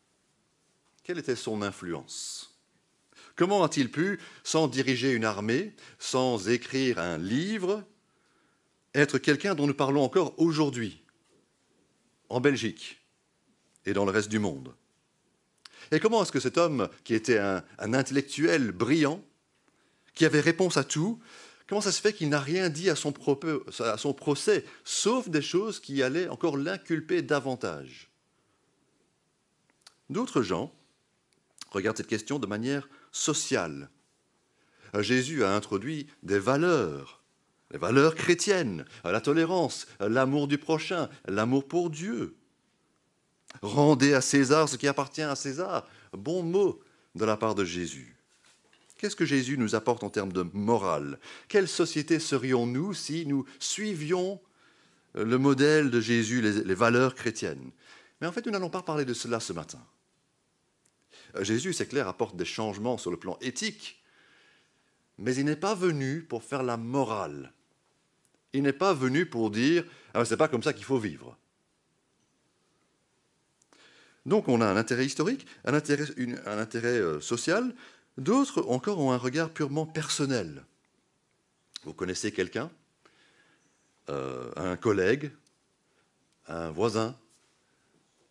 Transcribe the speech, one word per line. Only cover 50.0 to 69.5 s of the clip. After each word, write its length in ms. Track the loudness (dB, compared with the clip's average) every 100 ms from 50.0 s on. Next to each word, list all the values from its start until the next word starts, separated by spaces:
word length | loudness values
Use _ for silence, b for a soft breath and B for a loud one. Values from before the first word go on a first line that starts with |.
en 60 | -2
termes 240 | -4 -2
de 140 | -2 -4
morale ? 640 | -4 0 2 2 -2 -4 -10 B B B
Quelle 180 | 0 2
société 520 | 0 0 0 0 0
serions-nous 760 | 0 -2 2 2 2 -2 -4 -6
si 320 | -6 -6 -2
nous 180 | -2 -4 B
suivions, 840 | -8 -4 -4 -4 -2 0 -2 -6 b b b b b b b -4
euh, 80 |
le 140 | 0 4
modèle 540 | 4 6 6 6 4
de 100 | 2
Jésus, 400 | 2 2 2 2
les, 220 | 2 2
les 120 | 0 2
valeurs 380 | 4 6 2
chrétiennes ? 580 | 0 -6 -4 -6 -8 -14 -20 B B B B
Mais 60 | -8
en 40 |
fait, 160 | -6 -4
nous 40 |
n'allons 200 | -4 -4
pas 100 | -6
parler 240 | -4 -2 -2
de 80 |
cela 260 | -4 -2 -4
ce 140 | -4
matin. 300 | -8 -10 -16 -20 _ _ _ _ _ _ _ _ _ _ _ _ B B -6
Euh, 80 |
Jésus, 300 | -2 -2 -2
c'est 120 | -4 -4
clair, 220 | -2 -4
apporte 280 | -4 -6 -4
des 100 | -8
changements 520 | -4 -6 -4 -4 -4
sur 140 | -6
le 60 | -6
plan 200 | -8 -8
éthique, 640 | -8 -6 -6 -8 -18 -20 b b b b b b b b b b _ -8
mais 160 | -4 0
il 100 | 0
n'est 100 | 0
pas 200 | -2 0
venu 480 | 0 0 -4 -6
pour 200 | -6 -10
faire 200 | -6 -4
la 120 | -2 -4
morale. 800 | -2 -2 0 -2 -4 -8 -14 _ _ _ _ _ _ _ _ _ _
Il 100 | 0
n'est 100 | 0
pas 220 | 2 2 2
venu 320 | 2 2 0
pour 240 | 0 0